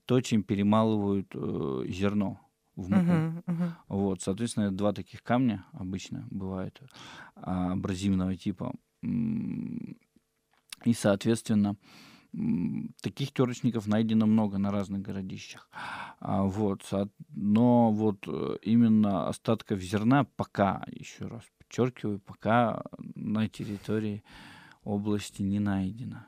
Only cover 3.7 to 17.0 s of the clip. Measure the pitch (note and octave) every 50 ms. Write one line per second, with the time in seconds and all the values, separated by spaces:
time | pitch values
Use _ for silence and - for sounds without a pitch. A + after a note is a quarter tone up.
3.7 | E3 - _ - G2 G2 G2+ G2 F#2+ - - G2 F#2+ G2+ A#2 A#2 - A2+ G#2 G2+
4.7 | F#2+ F#2 G2+ G#2 G2 G2+ F#2 - - G2 - - A#2 B2 C3+ A#2+ G#2 F#2+ F#2 -
5.7 | - - F#2+ F#2 F#2+ F#2 - - - - A2+ A#2 - F#2+ G2 F#2+ F#2+ F#2 F#2 G2+
6.7 | - - - C3+ - - - - - - - - - - - - F#2 F#2 F2+ F2+
7.7 | F#2 F#2+ F#2 G2 F#2+ F2+ F#2 G2+ G2 F#2 F#2 F#2 F#2 - - G#2 F#2 - - -
8.7 | - - _ _ _ _ - F#2+ F#2+ F#2+ F#2 - - - - - - - - -
9.7 | - - - - - - _ _ _ _ _ _ _ _ _ _ _ _ _ _
10.7 | - - - A#2 A#2 - - G#2+ G2 G2 - A2+ A#2 A2+ - - A2+ G#2 G2+ G2+
11.7 | G2+ - _ - - - - - - - _ _ - - E2+ - - F2 F2 E2+
12.7 | - - - - - - - G#2+ - - C#3 C3 - - C3 B2 B2 - - B2
13.7 | A2 A#2 G2 G#2 G#2 A2 A2+ A2 A2 A2 A2 G#2+ G#2+ A2+ G#2+ G#2 G2+ G2 G2+ G2+
14.7 | G2+ G#2 G2 F#2 G2 G2 G2 - G2 G2 F#2+ F#2+ G2+ G2+ - - - - - _
15.7 | - - - - - - - - - - - - G2 G2 G2 F#2+ F#2+ G#2 A2 G2
16.7 | G2 - - - G#2 G2